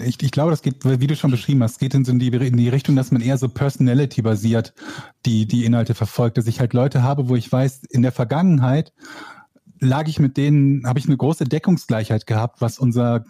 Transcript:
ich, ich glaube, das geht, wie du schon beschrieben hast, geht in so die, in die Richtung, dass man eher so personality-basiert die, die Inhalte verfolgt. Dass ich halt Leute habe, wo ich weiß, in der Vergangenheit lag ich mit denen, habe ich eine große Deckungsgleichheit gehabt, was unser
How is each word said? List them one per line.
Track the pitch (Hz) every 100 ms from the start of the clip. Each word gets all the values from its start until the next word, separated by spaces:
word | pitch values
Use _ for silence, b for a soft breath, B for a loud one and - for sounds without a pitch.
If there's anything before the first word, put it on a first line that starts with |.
ich, | 120 -
ich | 139
glaube, | 139 165
das | 151
geht, | 147 131
wie | 131 127 127
du | 147
schon | 147
beschrieben | 120 - 139
hast, | 117 -
geht | 135
in | 139
so | 127
die, | 127 123
in | 117 131 123
die | 120
Richtung, | 139 -
dass | 135 -
man | 123
eher | 117 135
so | 120
personality-basiert | - 139 - 127 131 139 - 110 104 113 113 113 - B B B B 127
die, | 110 107
die | 120
Inhalte | 117 117 113
verfolgt. | 117 107 - 120 123
Dass | 113
ich | 117
halt | 120
Leute | 120 139 131
habe, | 127 143 127
wo |
ich | 123 -
weiß, | 127 135 - -
in | 120
der | 127
Vergangenheit | - 117 143 185 151 127 147 - _ B B B B B _ _ -
lag | 131 135 160
ich | 156
mit | 139 139
denen, | 147 147 139 139 123
habe | 131
ich |
eine | 131 131
große | 127 165
Deckungsgleichheit | 127 156 - 170 - 113 107 107 -
gehabt, | 110 113 -
was | 120 -
unser | 127 120 120 117 113